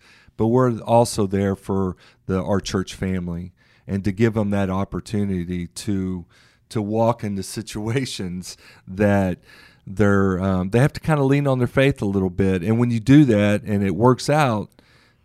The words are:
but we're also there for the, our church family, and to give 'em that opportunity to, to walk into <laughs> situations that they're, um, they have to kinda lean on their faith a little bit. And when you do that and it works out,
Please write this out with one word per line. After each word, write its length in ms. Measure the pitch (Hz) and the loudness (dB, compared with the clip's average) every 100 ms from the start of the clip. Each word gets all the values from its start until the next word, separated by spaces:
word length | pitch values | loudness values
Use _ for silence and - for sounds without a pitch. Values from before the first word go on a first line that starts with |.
| _ _ _ - | _ _ _ -2
but 120 | 113 | 2
we're 340 | 127 127 110 | 4 2 0
also 440 | - 117 107 - 98 | 2 2 4 0 0
there 280 | 98 98 95 | 0 0 -2
for 400 | - 98 92 - _ _ - | -4 -2 -2 -6 _ _ -6
the, 180 | 92 | -4
our 160 | 87 98 | -2 -2
church 340 | - 101 90 | -2 -4 -4
family, 600 | - 95 92 87 85 90 - _ _ - | -6 -4 -4 -6 -8 -10 -16 _ _ -8
and 160 | 98 | -4
to 80 | 98 | -2
give 240 | 95 113 107 | 0 0 0
'em 140 | 101 | 0
that 200 | 101 95 | 0 -2
opportunity 1000 | 95 98 92 - 104 101 92 85 90 87 | -2 -4 -8 -6 -4 -2 -4 -4 -6 -8
to, 580 | - - 98 92 90 85 _ _ _ - | -10 -6 -4 -4 -6 -12 _ _ _ -10
to 140 | 113 | -6
walk 420 | 104 110 113 120 | -2 0 0 0
into 180 | 107 98 | -4 -6
<laughs> 140 | 92 117 104 110 | -8 -10 -10 -8
situations 760 | 107 135 127 - 92 90 - - - - - | -4 -4 -6 -8 -10 -10 -12 -18 -20 -20 -10
that 540 | 95 104 101 92 85 _ - - _ - | 0 2 2 0 -4 _ -20 -20 _ -8
they're, 540 | 98 101 98 98 90 | 0 2 4 2 0
um, 300 | 95 92 95 | 0 -2 0
they 80 | 117 | 2
have 140 | 143 | 2
to 60 | - | 0
kinda 240 | - 151 | -2 0
lean 240 | 135 143 143 | 2 2 2
on 120 | 131 | 0
their 80 | 120 | 0
faith 340 | 135 139 139 | 2 2 0
a 40 | 101 | -2
little 240 | 98 92 | 0 0
bit. 340 | 90 95 92 | 0 0 0
And 160 | 90 113 | 0 2
when 120 | 120 | 2
you 80 | 117 | 2
do 240 | 107 143 139 | 6 6 8
that 380 | 104 104 104 | 4 2 0
and 180 | 113 101 | -2 0
it 140 | 98 85 | 0 2
works 340 | 123 123 - | 2 2 0
out, 420 | 151 135 107 - _ _ _ _ _ | 0 0 -2 -6 _ _ _ _ _